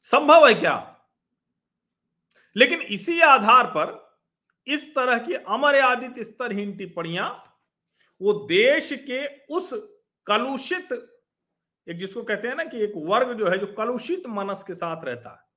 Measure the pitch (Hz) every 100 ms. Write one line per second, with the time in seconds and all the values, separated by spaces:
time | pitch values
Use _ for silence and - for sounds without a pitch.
0 | - 262 294 330 294 220 170 113 - _
1 | _ _ _ _ _ _ _ _ _ _
2 | _ _ _ _ _ 202 269 339 - 202
3 | 262 339 320 269 208 254 202 156 170 -
4 | _ _ _ _ _ _ - 294 285 269
5 | 254 233 226 359 185 226 285 277 262 247
6 | 254 254 220 - 240 202 202 180 180 170
7 | 165 170 254 - - _ _ _ _ _
8 | _ _ 196 196 - 180 240 302 - 277
9 | 269 254 285 277 _ 320 359 226 - _
10 | _ _ - 208 254 269 - 359 - -
11 | - _ _ _ _ _ _ _ - 170
12 | 190 240 214 202 233 285 320 240 208 170
13 | 151 214 254 226 196 190 196 - 226 247
14 | - 370 254 208 196 190 - 180 170 160
15 | 139 120 104 101 _